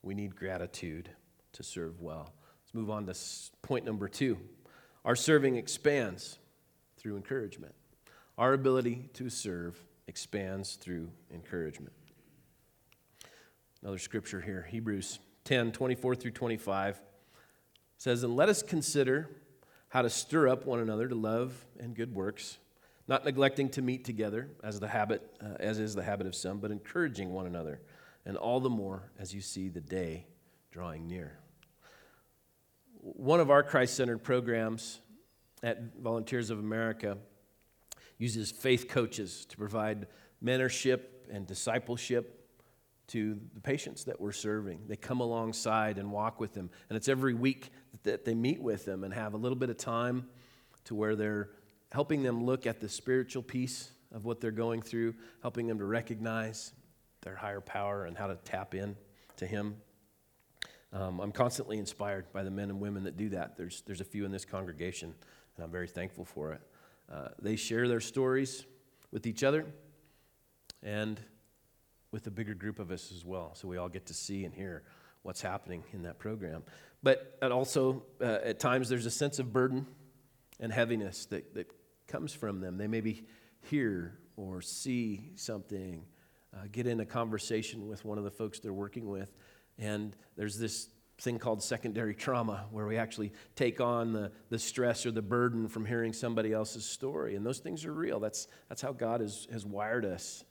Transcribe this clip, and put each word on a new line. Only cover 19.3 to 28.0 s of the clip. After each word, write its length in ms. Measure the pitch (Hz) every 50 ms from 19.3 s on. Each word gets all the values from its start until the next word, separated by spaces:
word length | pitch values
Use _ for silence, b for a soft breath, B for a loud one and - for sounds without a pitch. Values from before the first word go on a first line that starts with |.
| - - - - - b b b b b b b
how 140 | - 131
to 80 | 123 117
stir 380 | - - - - 147 160 151 127
up 180 | 131 127 -
one 140 | 139 123 117
another 280 | 117 110 107 107 117 131
to 60 | 123
love 500 | 113 110 107 110 117 123 131 127 - - - - -
and 140 | 120 117 117
good 200 | 110 117 123 123
works, 440 | 98 95 101 107 - - - - - - _ _ b b b b b b
not 180 | - 135 135 -
neglecting 460 | 147 135 131 139 135 135 139 139 131
to 100 | - 143
meet 240 | 131 123 127 127 127
together 460 | 127 117 104 107 104 104 113 131 143 147 -
as 160 | - 107 104 104
the 100 | 101 104
habit, 340 | 104 113 104 104 110 98 - - - -
uh, 140 | 110 107 101 -
as 200 | - 104 110 107
is 160 | 107 107 104
the 80 | 98
habit 240 | 90 98 101 101 95
of 80 | 92 90
some, 240 | - - 90 95 101
but 120 | 98 107
encouraging 640 | 107 101 - - - 175 170 156 117 98 98 90
one 140 | 90 95 92
another, 340 | 90 87 85 80 76 71 67 B B B B